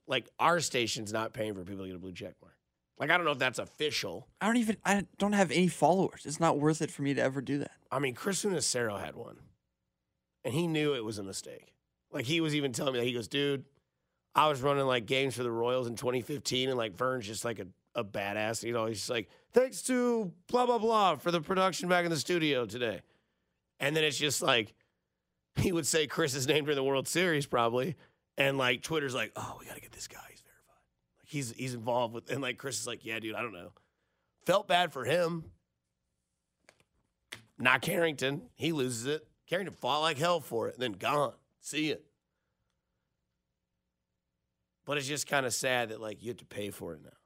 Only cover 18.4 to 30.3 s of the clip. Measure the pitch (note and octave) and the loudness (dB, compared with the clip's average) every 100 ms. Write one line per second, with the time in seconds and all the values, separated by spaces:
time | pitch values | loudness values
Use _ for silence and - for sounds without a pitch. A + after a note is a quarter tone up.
18.4 | G#2+ A2+ A2+ A#2 A2 G#2 - A#2+ G2 - | -2 -2 -2 -2 -2 -4 -4 -4 -6 -12
19.4 | _ A#3+ B3+ G3+ - B3+ B3 A#3 G3 D#3+ | _ 2 2 -2 -2 2 2 0 -2 -8
20.4 | - A#3+ B3 A#3+ G#3+ A3 G3 D3 F3 E3+ | -2 2 2 2 2 4 4 2 0 -2
21.4 | D3 F#3+ F#3+ D#3+ F3+ F3+ E3+ D#3+ - F3 | 0 2 2 2 2 4 4 0 0 2
22.4 | D#3 C3 A#2 A2+ A#2+ F#2 - _ _ _ | 2 2 0 -2 -2 -4 -10 _ _ _
23.4 | _ _ _ - C#3 D#3 D#3 C#3 D3 - | _ _ _ -4 0 2 2 2 0 2
24.4 | E3 B2 G#2+ - _ _ _ _ _ _ | 2 2 2 -6 _ _ _ _ _ _
25.4 | _ - - E3 D3 E3 D3+ - D#3 C#3 | _ -2 0 2 2 2 2 0 0 0
26.4 | C3 D3+ D3 C#3 C3+ C3+ A#2+ E3 F#3 D3+ | 2 2 2 0 2 0 0 2 2 2
27.4 | C#3 B2+ A#2 A#2+ C3 C#3 - _ _ - | 2 2 4 2 0 -4 -12 _ _ 0
28.4 | C#3 C3+ B2 B2+ - D#3+ C#3 B2 A2 - | 2 4 2 0 -2 -2 -2 -4 -6 -6
29.4 | - - - - - - - - - | -10 -12 -14 -16 -16 -16 -14 -14 -20